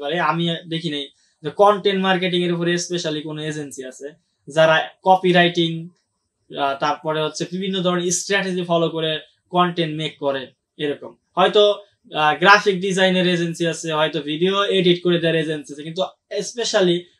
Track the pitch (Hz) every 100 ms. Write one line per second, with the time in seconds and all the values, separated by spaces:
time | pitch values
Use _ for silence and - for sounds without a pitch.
0 | 143 170 156 165 170 165 170 165 165 147
1 | 139 _ _ _ 151 143 202 208 202 190
2 | 190 180 185 175 175 170 170 175 175 175
3 | 170 151 156 151 156 151 147 127 131 127
4 | 139 165 _ _ - 143 160 156 - -
5 | 190 185 185 175 175 175 165 165 170 -
6 | _ _ _ _ _ 156 143 139 151 143
7 | 160 156 156 151 165 180 196 190 180 180
8 | 175 180 - 196 190 185 175 170 160 160
9 | 160 156 - _ _ 180 175 175 160 151
10 | 156 - 139 135 123 _ _ - 151 139
11 | 120 - _ - 190 202 208 202 - _
12 | _ 160 151 147 185 208 208 190 196 185
13 | 190 185 180 170 170 165 170 156 165 156
14 | 156 160 147 156 185 196 202 190 180 175
15 | 180 170 165 160 156 151 143 147 151 165
16 | 185 - _ 202 190 240 220 214 180 170
17 | -